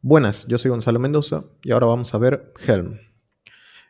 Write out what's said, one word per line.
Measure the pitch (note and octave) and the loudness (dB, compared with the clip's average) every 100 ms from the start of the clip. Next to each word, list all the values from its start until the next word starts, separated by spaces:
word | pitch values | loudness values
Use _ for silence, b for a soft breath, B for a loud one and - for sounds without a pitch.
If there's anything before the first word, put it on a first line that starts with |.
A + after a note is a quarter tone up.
| B2+ | 4
Buenas, | D#3 A2+ G#2 - | 4 4 -2 -4
yo | A#2+ | -2
soy | C3 | -2
Gonzalo | A#2+ A2 A#2 | -2 0 0
Mendoza | C3 D3 D3 D3+ - _ | 0 -2 -2 -8 -8 _
y | - | -2
ahora | A#2 A#2+ | 2 2
vamos | A#2 A#2+ | 0 -2
a | G#2+ | 0
ver | B2 C3+ - - | 0 0 -8 -10
Helm. | - G2+ F2 G#2+ _ _ _ _ b b b b b | -2 0 -2 -12 _ _ _ _ b b b b b